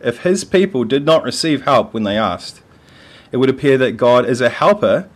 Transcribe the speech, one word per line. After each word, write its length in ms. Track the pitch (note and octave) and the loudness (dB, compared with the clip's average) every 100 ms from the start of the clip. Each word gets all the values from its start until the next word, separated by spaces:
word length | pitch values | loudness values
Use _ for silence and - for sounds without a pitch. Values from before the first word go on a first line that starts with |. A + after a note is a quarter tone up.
if 200 | B2 A#2 | -6 -4
his 200 | F3+ F#3+ | -2 -2
people 400 | - F#3 - B2+ | 0 0 0 -2
did 220 | A2+ C#3 C#3+ | -2 -2 2
not 180 | D#3+ | 0
receive 380 | B2 - E3 C3+ | 0 -6 -2 -2
help 320 | - B2 G#2 | 0 0 0
when 80 | A2+ | -4
they 160 | G2+ G#2 | -4 -2
asked. 420 | G2+ F2 - - _ _ _ - - - - | -2 -4 -12 -20 _ _ _ -20 -20 -20 -8
It 60 | B2 | -2
would 100 | C3 | 0
appear 300 | C3 C#3 C3+ | 0 2 2
that 180 | B2+ A2 | 0 0
God 300 | A#2+ B2 B2 | 2 2 2
is 160 | A#2+ | 0
a 80 | A#2+ | -2
helper 580 | - E3 G#3 G#2 C3+ F#3+ | 0 0 2 2 0 -4